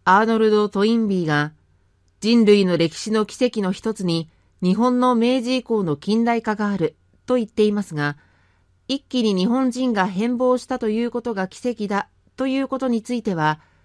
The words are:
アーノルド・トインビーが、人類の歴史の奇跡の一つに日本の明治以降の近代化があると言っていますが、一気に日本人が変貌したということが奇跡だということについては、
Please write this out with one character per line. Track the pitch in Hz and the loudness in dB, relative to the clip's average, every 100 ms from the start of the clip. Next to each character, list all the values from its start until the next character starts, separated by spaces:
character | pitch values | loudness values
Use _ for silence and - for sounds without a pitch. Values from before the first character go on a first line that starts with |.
| - | 2
ア | 190 | 4
ー | 220 | 4
ノ | 226 | 2
ル | 220 | 4
ド・ | 214 208 | 2 2
ト | 196 214 | 0 2
イ | 233 | 2
ン | 220 | 0
ビ | 190 | 0
ー | 160 | 0
が、 | 147 151 - _ _ _ _ _ - | 0 -2 -8 _ _ _ _ _ -4
人 | 214 233 208 | 2 4 6
類 | 208 | 6
の | 185 170 | 4 2
歴 | 165 - | 0 -2
史 | 220 | -4
の | 220 208 | -2 -2
奇 | - | -2
跡 | 247 226 | -2 0
の | 190 | -4
一 | 196 226 | -4 -6
つ | 220 180 | -4 -4
に | 165 160 _ _ - | -4 -6 _ _ -4
日 | 185 185 | 0 2
本 | 247 247 | 2 2
の | 254 | 2
明 | 233 233 262 | 2 2 0
治 | 240 254 | 0 -4
以 | |
降 | - 220 | -2 -2
の | 175 143 | -2 -4
近 | 196 220 | -2 0
代 | 233 233 | 0 -2
化 | 226 214 | -4 -4
が | 208 | -2
あ | 196 | -2
る | 160 - _ _ - | -4 -6 _ _ -2
と | 254 | -2
言 | 214 | -2
っ | |
て | - | 0
い | 214 | 2
ま | 208 | 0
す | 196 151 | -4 -4
が、 | 147 143 _ _ _ _ _ _ - | -4 -6 _ _ _ _ _ _ -8
一 | 277 | -8
気 | - 254 | -4 -2
に | 220 | 0
日 | 190 185 | 0 0
本 | 247 262 | 0 0
人 | 247 254 | -2 -2
が | 208 185 | 0 -2
変 | 185 233 240 | -2 -4 0
貌 | 254 254 | 0 0
し | - | -2
た | 254 | -6
と | 220 | -2
い | 214 | -2
う | 240 | -4
こ | 240 | -6
と | 240 | -6
が | 202 185 | -6 -6
奇 | - 247 | -6 -8
跡 | 220 202 | -6 -4
だ | 202 - _ _ - | -4 -6 _ _ -6
と | 262 | -2
い | 269 | -2
う | 262 | -2
こ | 262 | -4
と | 262 | -2
に | 233 | -2
つ | 220 | -2
い | 247 | -4
て | 220 170 | -2 0
は、 | 156 156 _ _ | 0 -2 _ _